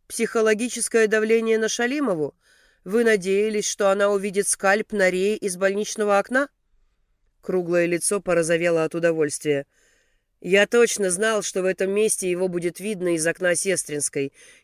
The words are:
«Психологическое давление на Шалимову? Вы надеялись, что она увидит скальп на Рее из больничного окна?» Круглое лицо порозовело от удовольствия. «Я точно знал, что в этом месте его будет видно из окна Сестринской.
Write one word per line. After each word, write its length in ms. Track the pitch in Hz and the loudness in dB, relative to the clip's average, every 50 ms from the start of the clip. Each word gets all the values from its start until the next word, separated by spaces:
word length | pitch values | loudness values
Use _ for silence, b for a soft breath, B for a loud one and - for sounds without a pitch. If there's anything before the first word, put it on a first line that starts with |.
| _ | _
«Психологическое 1000 | - - - 226 - - 233 220 214 220 202 247 233 - 240 220 - - 226 220 | -12 -6 -4 -4 -2 0 2 2 2 2 0 -2 -6 -4 -6 -6 0 2 2 2
давление 500 | 208 214 220 214 220 226 233 226 220 226 | 2 2 0 2 2 2 2 2 2 0
на 120 | 220 220 214 | 0 0 -2
Шалимову? 640 | - - 240 240 277 302 285 220 180 156 147 139 _ b b b b b b b b b b | -2 -2 -2 -2 -2 -2 -2 -2 0 -2 -2 -6 _ b b b b b b b b b b
Вы 200 | 180 202 240 233 | -2 0 2 4
надеялись, 640 | 226 220 196 170 190 190 202 214 220 208 208 196 | 4 4 2 2 0 2 2 2 0 0 -2 -2
что 240 | - - - 202 196 | -4 -2 0 2 2
она 180 | 196 202 202 202 | 2 4 2 2
увидит 380 | 208 196 190 208 180 202 190 | 2 0 -2 -2 -2 -2 0
скальп 440 | - - - - 190 196 220 208 - | -2 -2 0 2 2 2 2 0 -4
на 180 | 214 202 185 185 | 0 2 2 2
Рее 280 | 180 185 190 208 214 | 2 2 0 0 0
из 200 | - - 196 180 | -2 -4 -6 -4
больничного 600 | 180 196 196 196 208 208 - - 220 208 208 202 | 0 0 0 0 0 -4 -4 -4 -4 0 2 2
окна?» 320 | 202 196 - 247 269 285 - _ _ _ _ _ _ _ _ _ _ _ _ _ _ _ _ _ _ | 2 2 0 0 -2 -2 -2 _ _ _ _ _ _ _ _ _ _ _ _ _ _ _ _ _ _
Круглое 440 | - - 185 185 175 170 175 175 170 | -8 -4 -2 -2 -2 0 0 0 2
лицо 340 | 170 175 165 - - 202 202 | 2 0 -2 -2 -2 -4 -2
порозовело 640 | - 185 170 170 160 160 170 165 175 175 165 160 160 | -2 0 0 2 2 2 0 0 2 2 2 2 0
от 120 | 151 - | -2 -2
удовольствия. 680 | 170 165 170 165 160 151 147 - - - 151 143 139 139 _ _ _ _ _ _ _ _ _ _ _ _ _ _ _ | 0 0 0 2 2 0 -2 -2 -4 -2 0 -2 -2 -2 _ _ _ _ _ _ _ _ _ _ _ _ _ _ _
«Я 240 | - 175 185 202 208 | -2 2 2 2 4
точно 440 | - 240 240 233 - - 208 196 185 | 4 4 4 4 4 2 -2 -2 -2
знал, 320 | 175 185 214 226 220 208 - | 0 0 0 0 0 -2 -4
что 180 | - - 190 | -4 -4 -2
в 40 | 185 | -2
этом 260 | 190 185 - 190 190 | -2 -2 -2 -2 -2
месте 380 | 196 208 220 208 - - 196 180 | 0 0 0 0 0 -2 -2 -4
его 180 | 175 175 185 | -2 -2 -2
будет 320 | 185 175 175 165 175 165 - | -2 -2 -4 -6 -6 -8 -6
видно 360 | 185 214 214 175 180 175 170 | -8 -8 -6 -4 -2 -2 0
из 120 | 160 156 | 0 0
окна 280 | 170 160 - 180 175 175 | -2 -2 0 0 0 0
Сестринской. 800 | - - 190 180 160 - - 147 147 - - - 143 139 139 b b b b b b | 0 0 -2 -2 -2 -4 -6 -6 -6 -6 -4 -4 -4 -6 -6 b b b b b b